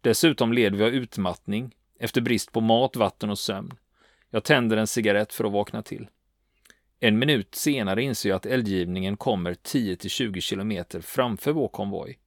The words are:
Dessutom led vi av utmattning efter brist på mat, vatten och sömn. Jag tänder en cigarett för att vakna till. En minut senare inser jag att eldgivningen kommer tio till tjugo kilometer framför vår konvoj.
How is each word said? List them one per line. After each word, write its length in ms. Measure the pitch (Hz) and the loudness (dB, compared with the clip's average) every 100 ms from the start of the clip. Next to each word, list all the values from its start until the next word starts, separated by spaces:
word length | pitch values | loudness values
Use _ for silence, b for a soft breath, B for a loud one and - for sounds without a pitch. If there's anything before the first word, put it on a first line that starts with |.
Dessutom 520 | 120 110 165 - 117 | 2 4 4 4 2
led 220 | 120 107 | 4 4
vi 80 | 101 | 4
av 60 | 113 | 2
utmattning 840 | 135 120 - 92 90 - 104 123 _ _ _ | 2 -4 -4 -4 -4 -6 -6 -6 _ _ _
efter 220 | 113 127 | -2 0
brist 300 | 117 113 - | 2 -2 0
på 100 | 117 | 0
mat, 340 | 110 113 131 | 4 4 4
vatten 340 | 120 107 _ 104 | 2 0 _ -6
och 100 | 101 | -4
sömn. 340 | - 95 - 131 _ b b b b | -4 -6 -10 -18 _ b b b b
Jag 140 | 110 | -4
tänder 340 | - 143 113 110 | 4 4 4 2
en 100 | 107 | 2
cigarett 460 | - 107 101 107 | 0 2 2 0
för 100 | - | -2
att 80 | 110 | -2
vakna 300 | 101 101 113 | 0 -2 -6
till. 280 | - - 104 _ _ _ _ b b b b _ | -10 -14 -14 _ _ _ _ b b b b _
En 200 | 117 107 | 2 4
minut 360 | 139 135 98 | 4 2 0
senare 480 | - 156 139 98 98 | -4 -2 0 0 0
inser 260 | 135 117 101 | -2 -2 0
jag 60 | |
att 100 | 95 | -2
eldgivningen 720 | - 127 107 95 87 92 95 101 | 0 -2 0 0 0 -2 -4 -2
kommer 360 | 131 101 87 | -2 -2 -4
tio 420 | 87 - 139 107 | -6 -4 -2 -2
till 140 | 90 104 | -4 -6
tjugo 320 | - 117 92 | -4 -4 -4
kilometer 600 | - 98 107 98 87 82 | -6 -4 -4 -6 -8 -12
framför 500 | - - 123 101 143 | -6 -2 -2 -2 -2
vår 160 | 156 117 | -2 -4
konvoj. 520 | - 101 98 - - | -4 -6 -6 -10 -16